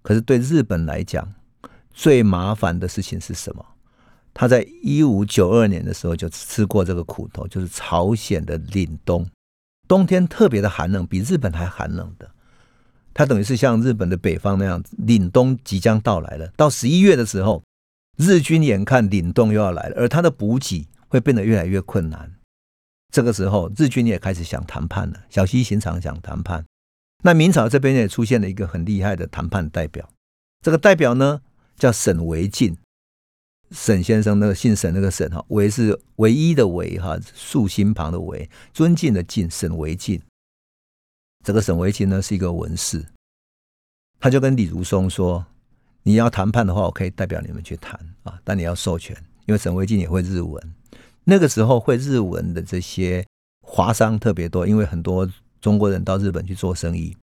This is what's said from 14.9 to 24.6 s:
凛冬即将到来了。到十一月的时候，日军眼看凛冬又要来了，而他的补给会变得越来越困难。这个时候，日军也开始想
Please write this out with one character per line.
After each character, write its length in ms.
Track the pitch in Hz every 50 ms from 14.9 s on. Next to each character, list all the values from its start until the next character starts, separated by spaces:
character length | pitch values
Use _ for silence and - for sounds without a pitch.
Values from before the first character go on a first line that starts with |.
| - - 107
凛 240 | 110 117 107 92 87
冬 260 | - 123 127 131 131 127 _
即 160 | - 98 95
将 200 | - 113 110 107
到 180 | 104 120 104 85
来 160 | 78 - -
了。 120 | 76 80 87 -
到 120 | - 151 147
十 200 | - - - 120
一 100 | 160 180
月 160 | 196 202 175
的 100 | 127 117
时 160 | 104 - 95
候， 220 | 92 107 101 78 _ _ _ _ _ _ _ _ _ _ _
日 240 | - 147 190 196 170
军 200 | 139 - 160 160
眼 220 | 156 139 104 92 101
看 260 | - 135 127 110 98
凛 220 | 101 98 82 87
冬 220 | - 127 117 110 107
又 80 | 107
要 100 | 104 95
来 160 | 87 78 -
了， 80 | - -
而 100 | - 120 120
他 120 | - 160
的 80 | 175 165
补 300 | - - 104 104 117 135
给 260 | - - 98 80 76 - - _ _
会 100 | _ - 143
变 120 | - 147 127
得 80 | 110
越 140 | 98 110 113
来 100 | 98 82
越 140 | 90 98 95
困 300 | 90 - - 104 82 80
难。 200 | 76 73 69 71 90 _ _ _ _ _ _ _ _ _ _ _ _ _ _ _ -
这 100 | 135 117
个 80 | 120
时 160 | 107 104 95
候， 240 | 95 101 101 85 85 101
日 100 | 107 156
军 180 | 127 - 127 120
也 140 | 117 101 85
开 140 | - 95 95
始 100 | 85 85
想 180 | - - -